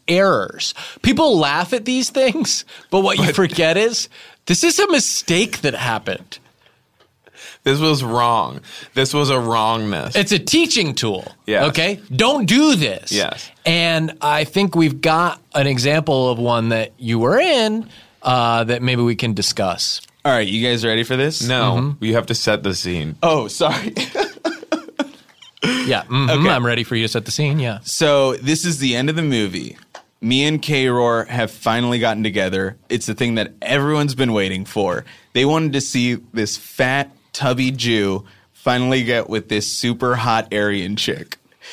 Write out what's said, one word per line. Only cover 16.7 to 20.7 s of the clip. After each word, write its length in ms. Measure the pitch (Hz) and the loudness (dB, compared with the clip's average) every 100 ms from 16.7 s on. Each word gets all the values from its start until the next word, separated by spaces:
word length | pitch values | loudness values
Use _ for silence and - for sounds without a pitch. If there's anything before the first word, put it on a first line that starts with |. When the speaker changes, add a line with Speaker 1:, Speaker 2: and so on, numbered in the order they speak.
Speaker 1:
that 200 | 113 110 - | 0 -2 -6
you 220 | 120 113 | -2 0
were 180 | 117 220 | 2 4
in, 500 | 359 285 220 220 220 - - _ | 2 2 0 -2 -6 -16 -20 _
uh, 420 | - 127 117 117 | 0 2 2 2
that 180 | 117 120 | 0 0
maybe 200 | 123 120 | 0 2
we 120 | 120 | 0
can 180 | 117 120 | 0 -2
discuss. 680 | 101 95 - 95 85 - - - _ | -2 -2 -2 -2 -2 -4 -6 -10 _
Speaker 3:
All 80 | 147 | 0
right, 140 | 123 101 | 2 0
you 200 | 110 | 0
guys 180 | 123 | 0